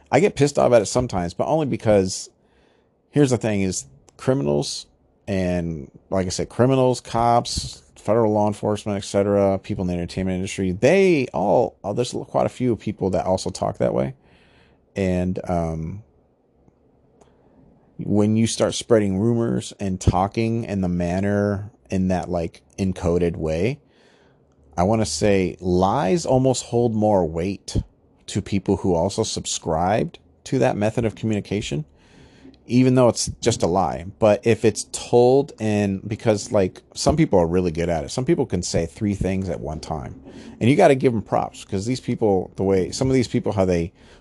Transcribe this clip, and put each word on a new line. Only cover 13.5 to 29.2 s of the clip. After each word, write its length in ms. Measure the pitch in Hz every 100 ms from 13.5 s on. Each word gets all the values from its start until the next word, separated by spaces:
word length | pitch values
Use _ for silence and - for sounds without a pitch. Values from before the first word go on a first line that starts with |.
talk 280 | - 104 107
that 160 | 62
way. 200 | 60 67 - _ _ _ _ _ _ _
And, 460 | - 95 90 90 92 -
um, 560 | 87 82 80 80 98 - _ _ _ _ _ _ _ _ _ _ _ _ _ _ _ _ _ _ -
when 380 | - 101 104 110
you 100 | 113
start 280 | - 104
spreading 440 | - - 113 104 95
rumors 540 | 113 117 117 123 - -
and 200 | 101 92
talking 640 | - 90 98 - 113 113
in 180 | - 98
the 60 | 92
manner, 800 | 87 87 92 101 101 101 98 101 _ -
in 180 | 95 92
that, 220 | 90 78
like, 320 | 87 82 - _ -
encoded 580 | 95 90 87 87 85 82
way, 440 | 78 80 107 147 _ _ _ _ _ _ _ _ _ -
I 80 |
wanna 200 | 92 113
say 520 | 107 - 107 98 90 -
lies 640 | 90 90 92 127 180 180
almost 420 | - 131 131 120 -
hold 280 | 120 120
more 320 | 110 107 101 82
weight 500 | 82 92 95 - - - _ _ _ -
to 140 | 107
people 380 | - 101 98 95
who 160 | 98
also 280 | 82 82 -